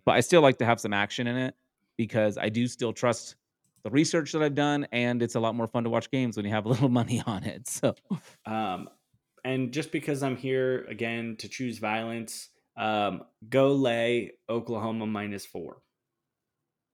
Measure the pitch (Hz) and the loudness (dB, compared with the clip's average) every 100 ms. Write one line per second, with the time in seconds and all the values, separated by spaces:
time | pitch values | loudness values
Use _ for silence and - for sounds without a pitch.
0 | - 101 117 175 139 127 117 117 110 101 | 4 4 6 8 8 6 2 2 0 0
1 | 104 - 120 123 131 - _ _ _ - | 0 -2 -4 -2 -4 -6 _ _ _ -6
2 | 110 117 107 98 110 110 123 - 120 110 | -2 2 2 2 -2 0 -2 -2 -4 0
3 | 123 113 - - _ _ _ _ 104 131 | 0 0 -4 -18 _ _ _ _ -2 2
4 | 160 175 143 160 151 143 147 143 143 120 | 2 2 -2 0 0 2 2 0 -2 0
5 | 120 120 117 120 113 117 113 123 117 117 | 0 2 0 2 0 0 -2 -2 0 0
6 | - 135 123 107 104 107 107 120 135 120 | 0 0 0 -2 -2 0 2 2 4 4
7 | 107 113 - 98 110 - 120 - 143 - | 2 0 -2 -4 -6 -8 -10 -2 -2 -2
8 | _ 165 - - - 113 107 - - - | _ -8 -8 -16 -6 -4 -4 -4 -10 -18
9 | _ _ _ _ 127 131 127 131 151 160 | _ _ _ _ -4 -2 -2 -4 -4 -6
10 | 151 139 135 123 131 131 131 127 - 110 | -4 -2 -2 -4 -2 0 0 0 -4 -6
11 | 117 117 117 110 107 - 127 104 107 110 | -4 -4 -6 -8 -12 -8 -6 -4 -2 -2
12 | 113 117 110 - - _ _ - 107 107 | -2 -6 -8 -12 -14 _ _ -4 0 2
13 | 101 90 - _ 110 135 135 139 131 117 | 0 -2 -10 _ -2 4 4 4 2 2
14 | 117 123 92 - - 117 117 113 113 113 | 2 0 -2 -10 -6 -6 -4 -4 -4 -4
15 | 110 107 104 101 - 95 82 - _ _ | -4 -4 -4 -8 -10 -10 -12 -14 _ _
16 | _ _ _ _ _ _ _ _ _ | _ _ _ _ _ _ _ _ _